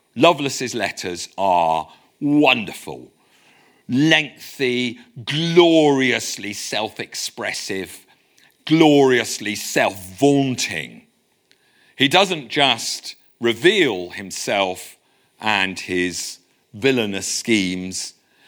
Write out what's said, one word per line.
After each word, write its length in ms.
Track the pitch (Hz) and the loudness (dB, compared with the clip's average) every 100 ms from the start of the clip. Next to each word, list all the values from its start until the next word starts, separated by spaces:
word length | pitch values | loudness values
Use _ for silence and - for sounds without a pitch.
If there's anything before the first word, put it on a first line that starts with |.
| _ - | _ 2
Lovelace's 580 | 160 151 139 - 123 | 4 4 -2 -6 -6
letters 540 | 113 98 - 92 87 - - | -4 -6 -6 -8 -10 -10 -4
are 500 | 98 87 82 80 78 - _ _ | 0 2 0 -2 -6 -16 _ _
wonderful. 920 | 143 147 147 127 90 - - 64 62 _ _ _ _ _ _ _ - | 0 4 4 2 -2 -12 -14 -16 -18 _ _ _ _ _ _ _ -4
Lengthy, 1080 | 123 156 156 147 - - - 131 123 123 110 - - | 0 4 4 2 -10 -20 -4 -2 0 -2 -6 -16 -16
gloriously 1300 | 113 147 170 170 175 160 151 139 131 117 - - 101 | -8 -4 2 6 6 6 6 4 2 0 -4 -8 -10
self-expressive, 1500 | 104 - 104 107 - 107 - - - 104 - - 98 87 - _ _ _ _ _ _ | -10 -8 -6 -6 -8 -12 -10 -10 -8 -8 -8 -6 -6 -8 -14 _ _ _ _ _ _
gloriously 880 | - 160 156 143 135 123 113 - 104 | 0 4 6 6 6 4 0 -6 -6
self-vaunting. 1500 | 104 - 147 110 - - 92 143 139 135 120 - 85 64 - _ _ _ _ _ _ _ _ _ - | -6 -4 0 0 -2 -12 0 2 4 0 -4 -6 -8 -10 -16 _ _ _ _ _ _ _ _ _ 0
He 120 | 139 | 2
doesn't 400 | 175 196 165 117 | 4 2 -2 -6
just 680 | 147 139 120 - - - - _ _ | 0 2 0 -2 -8 -12 -18 _ _
reveal 720 | 117 117 165 214 147 95 90 | -2 2 4 4 2 0 -6
himself 840 | - 98 - - 104 95 90 - - _ _ _ _ | -12 -12 -10 -4 -2 -2 -4 -12 -20 _ _ _ _
and 380 | 110 101 95 90 | -2 0 -2 -4
his 600 | - 90 90 85 - - _ _ _ | -4 -2 -2 -4 -10 -14 _ _ _
villainous 540 | 107 127 127 107 98 98 | -2 0 2 0 -4 -6
schemes. 880 | - - 110 95 90 92 92 - - _ _ | -6 0 0 0 -4 -8 -10 -12 -16 _ _